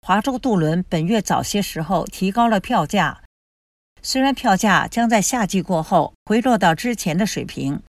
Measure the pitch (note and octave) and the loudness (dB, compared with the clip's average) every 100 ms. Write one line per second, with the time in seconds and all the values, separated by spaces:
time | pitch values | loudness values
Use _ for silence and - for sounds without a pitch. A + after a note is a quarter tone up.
0 | - G3 B3 B3 C4+ G3+ D#3 E3 F#3 E3+ | 0 0 0 -2 0 2 2 0 -2 -2
1 | E3 A3+ - D#3+ B2+ G3+ G3 E3 D#3 F#3 | 0 -2 0 -2 0 -4 -4 -6 -2 -2
2 | - - F#3 G3 A#3 G#3+ - A#3+ D3+ G3+ | -2 -4 -4 2 2 2 0 -2 0 0
3 | D#3 - - _ _ _ _ _ _ _ | 0 -4 -20 _ _ _ _ _ _ _
4 | - C4 C4+ C4 B3 F#3+ G#3+ F3 - - | -6 0 0 0 2 2 4 2 0 -2
5 | A#3 A3+ F#3 B3+ G3 F#3+ E3+ F3 D#3 F3+ | 2 2 2 0 0 -2 0 -2 2 2
6 | D3 _ - G#3+ B3+ A3+ F3 D#3+ B3 A#3 | 2 _ -2 0 2 4 4 2 -2 -4
7 | - D#3+ G#3 - B2+ - C3+ C#3+ - | -2 -2 -2 -4 -8 -6 -4 -6 -10